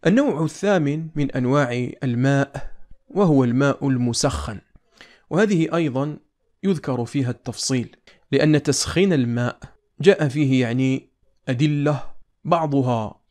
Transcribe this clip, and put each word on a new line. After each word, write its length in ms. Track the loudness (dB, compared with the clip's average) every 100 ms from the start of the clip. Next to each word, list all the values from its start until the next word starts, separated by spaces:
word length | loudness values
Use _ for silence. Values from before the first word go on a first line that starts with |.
| 4
النوع 360 | 2 2 0
الثامن 640 | -4 -2 0 0 0 -2 -6 -4
من 160 | -4
أنواع 580 | -2 0 0 0 -2 -4 -4
الماء 680 | -4 0 2 2 0 -4 -10 -12 -16 -20 _
وهو 360 | 0 4 4
الماء 440 | 4 2 2 0 0
المسخن، 720 | 0 0 0 -2 -2 -10 -12 _ -20 _ _ -20 _ _
وهذه 460 | 0 2 2 0 0
أيضًا 420 | -2 -2 -4 -6 _ _ _ _
يذكر 420 | -4 -2 -2 -4 -4
فيها 240 | -2 -2
التفصيل، 680 | -4 -10 -8 -4 -4 -4 _ _ _ _
لأن 320 | 2 4 4
تسخين 500 | 2 -2 0 2 2
الماء 460 | 2 0 0 -4 -6 -18 -20 _ _
جاء 260 | 2 4 2
فيه، 340 | 0 2 2
يعني، 480 | 2 0 0 -2 _ _ _ _ -6
أدلة 560 | 0 0 0 -2 -2 -6 -12 -16 _
بعضها 760 | -2 -2 0 0 0 -2 -4 -12 _